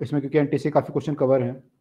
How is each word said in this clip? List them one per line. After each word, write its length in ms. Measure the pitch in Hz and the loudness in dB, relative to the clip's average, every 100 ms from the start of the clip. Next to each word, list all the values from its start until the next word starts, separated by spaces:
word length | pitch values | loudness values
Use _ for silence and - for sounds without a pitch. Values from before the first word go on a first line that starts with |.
इसमें, 220 | - 147 | -4 0
क्योंकि 160 | 135 151 | 2 2
एनटीसी 320 | 143 143 151 | 2 0 0
काफी 220 | - 120 | 0 0
question 220 | 147 143 | -4 -4
cover 280 | 147 131 135 | -2 2 2
हैं, 180 | 120 - - _ | 0 -6 -16 _